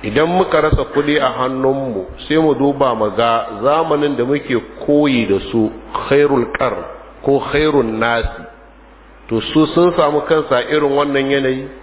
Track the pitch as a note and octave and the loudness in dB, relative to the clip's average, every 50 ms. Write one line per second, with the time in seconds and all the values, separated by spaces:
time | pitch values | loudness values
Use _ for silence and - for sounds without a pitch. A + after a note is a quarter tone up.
0 | - A2+ G#2+ C3+ D#3 E3 F3 F#3 F#3 F3+ - D#3 D3+ D#3 - - C3+ - - C#3 | -8 -2 0 0 2 2 2 0 0 2 2 2 2 2 0 0 -2 -2 -2 -2
1 | D3 D3 D3 D3+ C#3 C3 A#2 B2+ B2+ C3 C3+ C3 C3 C3 C3+ C#3 C3+ C3 A2+ F#2+ | 0 0 0 0 0 0 0 -2 -2 -2 -2 0 0 0 0 0 -4 -4 -6 -6
2 | F#2 - - - - - D3+ D#3 D#3+ D#3 C#3 B2 C#3 C#3+ C#3 C#3 C#3 C3 A#2+ A2+ | -8 -8 -12 -16 -6 0 0 2 4 2 2 2 2 0 2 2 0 0 2 0
3 | A2 G#2 G2 A2+ A#2 A#2 A#2 A#2 A2 - A2+ G2+ G#2+ C3+ D3 D#3+ E3 E3 D3+ D3 | 0 -2 0 2 2 2 2 2 0 -4 -8 -2 0 2 2 2 2 0 0 0
4 | D3 D3 C#3 A#2 A#2+ B2+ C#3+ D3 C#3+ - C3 A2+ - - - - - - D3 D3 | 0 0 0 -2 0 0 0 -2 -2 -2 -4 -4 -4 -6 -16 -10 -2 2 2 4
5 | D3+ C#3+ C3 A#2+ A2 F#2+ G2 F#2+ - - - A#2 A2 G#2+ - - - - - - | 4 4 2 2 2 2 0 -2 -2 -2 0 0 0 0 -2 -8 -16 -10 -8 -8
6 | - - C#3 C#3+ D3 C#3+ C#3 C3 A#2 - - - C3+ B2 G#2 F2 - - - - | -2 2 4 4 4 4 2 0 0 -2 -2 -2 -2 -2 -2 -4 -8 -12 -14 -18
7 | - - - - - D3 C#3 C#3+ - - - C#3+ D3+ D#3 D3 C#3+ B2 A2+ A2 A2 | -20 -20 -20 -6 -2 0 0 0 0 0 -2 0 0 2 2 2 0 0 -2 -2
8 | A2+ A#2+ A#2 A#2 A2 - - - - - - - - - - - - - - - | 0 0 0 0 -2 -4 -8 -8 -16 -18 -20 -20 -20 -20 -20 -20 -20 -20 -20 -20
9 | - - - - - - A#2 A2+ G#2+ - - D#3 D#3 D3+ - E3+ F3 F3+ F3 F3 | -20 -20 -20 -20 -8 -4 -4 -4 -4 0 2 2 2 2 4 4 4 4 4 2
10 | D#3 D3 D3 D3 C3+ - E3 D#3 D3 - C#3 B2 A#2+ A2+ D3 D3+ D3 C#3+ C#3 C#3+ | 2 2 2 0 0 2 0 0 2 0 0 -2 0 0 0 0 0 2 0 0
11 | D3 C#3+ C#3 C#3 C3+ C3+ C#3 C#3 C3+ C3 C3 C3 B2+ - - - | 0 0 0 -2 0 0 0 0 0 0 -2 -4 -6 -12 -14 -18